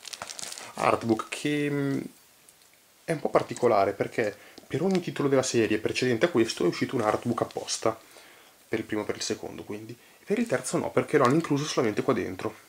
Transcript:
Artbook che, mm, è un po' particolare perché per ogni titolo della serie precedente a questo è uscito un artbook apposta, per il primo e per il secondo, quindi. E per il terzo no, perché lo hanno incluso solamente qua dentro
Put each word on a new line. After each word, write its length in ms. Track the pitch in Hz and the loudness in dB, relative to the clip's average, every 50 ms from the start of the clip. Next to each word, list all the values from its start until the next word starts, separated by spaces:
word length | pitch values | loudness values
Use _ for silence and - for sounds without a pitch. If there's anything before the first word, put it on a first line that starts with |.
| - - - - - - - - - - - - - - - | -16 -16 -14 -12 -12 -14 -12 -12 -12 -12 -12 -12 -14 -12 -6
Artbook 500 | - - - 107 101 110 113 110 - - | -2 2 2 2 2 2 2 0 0 0
che, 420 | - - - - 147 147 147 147 147 | -4 -8 -4 -2 -2 0 0 0 0
mm, 300 | 143 143 139 139 135 135 - - - - - _ _ _ _ - - _ _ _ _ _ _ _ _ _ _ | 0 0 0 0 -2 -2 -4 -6 -10 -18 -20 _ _ _ _ -20 -20 _ _ _ _ _ _ _ _ _ _
è 80 | - | -4
un 80 | 160 143 | -4 -2
po' 100 | - - | 0 2
particolare 640 | - 151 - - 120 - - 120 110 101 98 101 | 2 2 2 0 0 2 4 4 6 6 4 4
perché 440 | 98 - - - - - 113 104 - - - - - - - | 2 0 -4 -2 -2 -2 -2 -2 -4 -6 -12 -20 -20 -20 -10
per 160 | - - 135 | -6 -4 -2
ogni 200 | 165 196 190 180 | 0 2 2 0
titolo 260 | 175 160 139 - 143 | 0 -2 -2 -2 2
della 160 | 139 139 131 123 | 2 4 2 2
serie 340 | - - 120 110 104 107 | 2 2 2 4 4 2
precedente 500 | 107 - - - - 127 127 120 110 - | 0 0 -2 -2 0 0 0 2 2 2
a 20 | 175 | 2
questo 340 | - 123 113 - - - - | 4 4 2 2 2 0 0
è 40 | |
uscito 280 | 170 - - 127 117 - | 0 0 0 -2 -2 -2
un 60 | 120 | 0
artbook 400 | 107 107 107 113 - 120 120 - | 2 2 2 2 0 -2 -2 0
apposta, 580 | 117 - - - - - - - - 110 - - - - - - - - - - - - - _ _ _ | -2 -4 -4 -6 -6 -6 -4 0 0 0 -2 -2 -8 -20 -20 -20 -20 -20 -20 -20 -20 -20 -20 _ _ _
per 100 | 120 110 | -4 -4
il 60 | 110 | -4
primo 160 | - 107 107 | -4 -4 -4
e 40 | 104 | -4
per 120 | - - | -4 -4
il 40 | - | -4
secondo, 420 | - - 110 - - - - - - | -4 -4 -4 -4 -6 -10 -12 -12 -12
quindi. 280 | - 104 107 110 110 120 | -10 -10 -10 -12 -14 -16
E 300 | - - - - - - | -18 -20 -20 -20 -16 -6
per 160 | - 202 240 | -2 0 0
il 80 | 233 | 0
terzo 300 | 226 135 131 - - - | 0 0 -2 -2 -2 -2
no, 140 | 151 - - | -2 -2 0
perché 260 | - - - - - | 0 0 0 2 4
lo 80 | 147 131 | 4 6
hanno 100 | 120 139 | 6 4
incluso 300 | 165 165 - 147 139 151 | 4 2 2 0 -2 -2
solamente 380 | 151 - 165 131 107 104 120 - | -2 -2 0 0 0 0 0 0
qua 100 | - 123 | 0 0
dentro 420 | 110 90 92 92 92 - 107 - - - | 0 -2 -4 -6 -6 -6 -8 -8 -10 -14